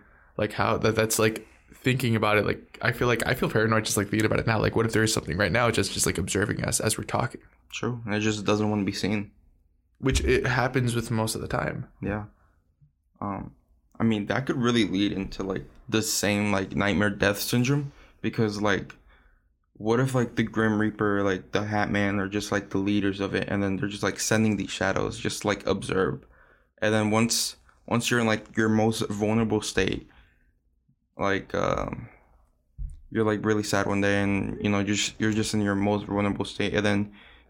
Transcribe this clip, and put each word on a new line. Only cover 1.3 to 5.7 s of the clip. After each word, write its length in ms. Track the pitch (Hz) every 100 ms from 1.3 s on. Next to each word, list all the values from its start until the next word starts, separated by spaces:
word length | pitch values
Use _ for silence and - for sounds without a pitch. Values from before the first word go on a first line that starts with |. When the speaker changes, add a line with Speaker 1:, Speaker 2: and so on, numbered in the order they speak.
| 113 - - -
Speaker 1:
thinking 420 | - 131 131 123 110
about 220 | 107 107
it. 80 | -
Like, 320 | - - -
I 120 | 113
feel 160 | - 123
like, 180 | 113 -
I 80 |
feel 160 | 123 -
paranoid 340 | 110 110 110
just, 140 | 107 107
like, 100 | 101
thinking 160 | 107
about 160 | 107 -
it 60 | -
now. 120 | 110
Like, 160 | 110
what 120 | 113 113
if 60 |
there 80 | 110
is 100 | 110
something 240 | - - 90
right 160 | 98
now 180 | 107 120